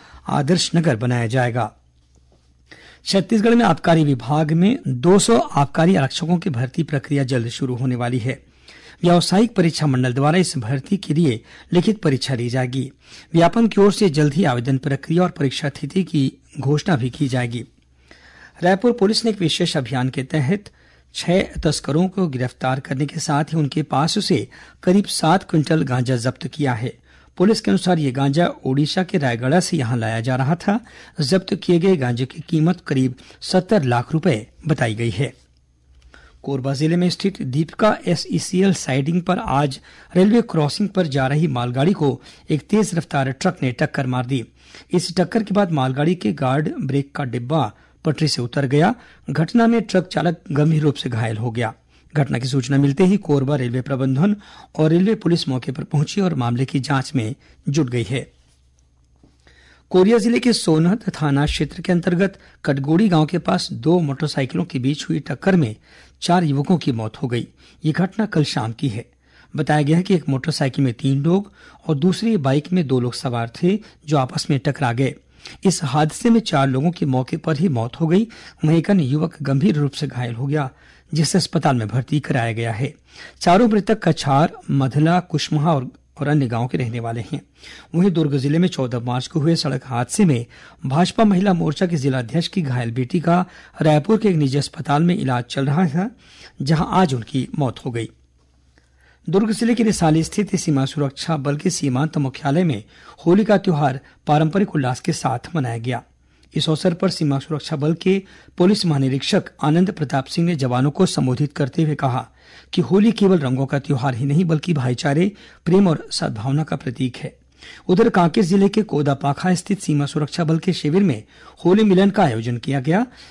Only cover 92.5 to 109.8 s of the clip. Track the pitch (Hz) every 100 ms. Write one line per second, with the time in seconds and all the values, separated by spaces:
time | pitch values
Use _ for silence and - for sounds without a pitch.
92.5 | 190 143 123 117 120 123 180 170 175 185
93.5 | - - - 147 151 143 220 220 165 139
94.5 | 143 - - 143 147 175 180 131 120 -
95.5 | 135 135 147 175 156 226 - - - -
96.5 | - 139 160 185 175 175 127 107 135 120
97.5 | - 131 - 135 117 110 _ _ _ _
98.5 | _ _ _ _ _ _ _ - 185 220
99.5 | 214 233 240 220 - 160 160 160 - 190
100.5 | 147 - 139 135 143 139 - - 156 139
101.5 | 147 185 - 143 123 156 - 175 - 143
102.5 | 151 180 107 - - - - 170 196 220
103.5 | 196 196 147 143 131 - _ - 147 160
104.5 | 190 208 156 127 127 - - 135 120 -
105.5 | 170 123 117 120 120 - _ _ _ _
106.5 | - 160 156 185 170 190 - 151 135 -
107.5 | 151 - 156 151 160 185 190 190 - -
108.5 | - 180 208 175 143 131 135 - 139 -
109.5 | - 147 165